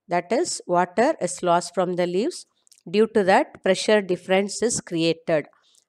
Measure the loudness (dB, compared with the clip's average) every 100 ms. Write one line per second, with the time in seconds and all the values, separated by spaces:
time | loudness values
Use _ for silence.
0 | -4 -4 -2 -2 -2 -6 -2 0 0 0
1 | 0 0 -6 -4 0 0 0 -4 -2 -2
2 | -2 -2 -4 -6 -16 _ _ _ -4 0
3 | 2 2 4 2 2 -4 -2 0 2 2
4 | 2 -4 0 0 0 -4 -4 -4 -6 -2
5 | 0 -2 -2 -2 -2 _ _ _